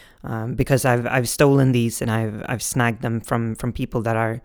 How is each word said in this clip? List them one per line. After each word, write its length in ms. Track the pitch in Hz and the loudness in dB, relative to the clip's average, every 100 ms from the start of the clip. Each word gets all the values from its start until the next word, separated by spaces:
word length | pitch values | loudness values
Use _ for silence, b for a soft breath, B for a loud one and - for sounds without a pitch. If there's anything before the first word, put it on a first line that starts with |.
| b b | b b
um, 300 | - 113 113 | -10 -8 -4
because 320 | 120 135 135 135 | -2 2 2 4
I've, 220 | 120 120 | 2 0
I've 200 | 131 120 | 0 0
stolen 440 | - 147 139 131 | 4 4 6 4
these 280 | 123 117 - | 4 0 -2
and 120 | 117 | -2
I've, 340 | 110 110 107 - | 0 -2 -4 -6
I've 140 | 120 | -6
snagged 400 | - - 123 113 | -4 0 0 0
them 200 | 120 113 | -2 -4
from, 340 | - 120 117 110 | -2 -2 -2 -4
from 180 | 120 | -6
people 300 | - 127 127 | -4 -4 -2
that 120 | 113 113 | -2 0
are 240 | 113 117 | 0 -4